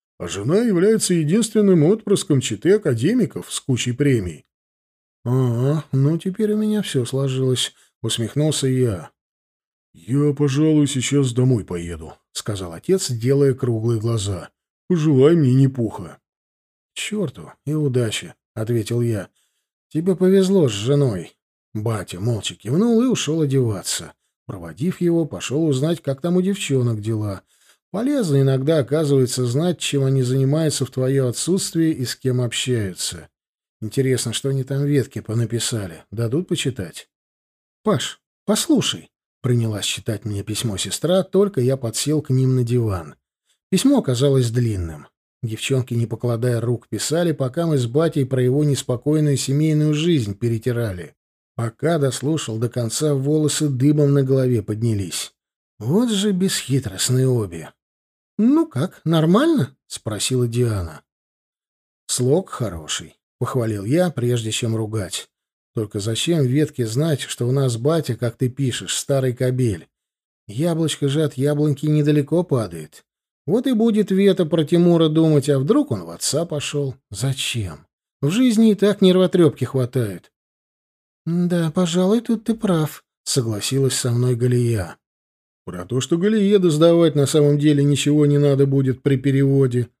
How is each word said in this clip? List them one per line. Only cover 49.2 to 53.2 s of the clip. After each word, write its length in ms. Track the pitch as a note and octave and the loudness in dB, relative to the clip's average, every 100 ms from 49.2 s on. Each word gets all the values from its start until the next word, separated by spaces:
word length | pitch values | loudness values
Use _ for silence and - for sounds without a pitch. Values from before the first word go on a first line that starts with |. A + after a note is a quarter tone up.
| D3+ C3+ | 2 0
семейную 580 | - C#3 D#3 D3+ D3+ | 0 0 2 2 2
жизнь 420 | D3+ E3+ D#3+ G#2 G2+ | 0 0 0 0 -4
перетирали. 800 | A#2 A2+ B2+ A#2 A2+ F2+ D#2+ - _ _ _ | -4 -2 -2 -4 -4 -6 -12 -20 _ _ _
Пока 440 | - A#2 - D3+ E3+ | -8 -8 -4 -2 0
дослушал 600 | C#3 B2 C#3 D#3+ - A2 | 0 -2 -4 -4 -4 -4
до 100 | A#2 | -4
конца, 460 | - A#2 - D3+ | -2 -4 -2 0
волосы 540 | C#3 | 0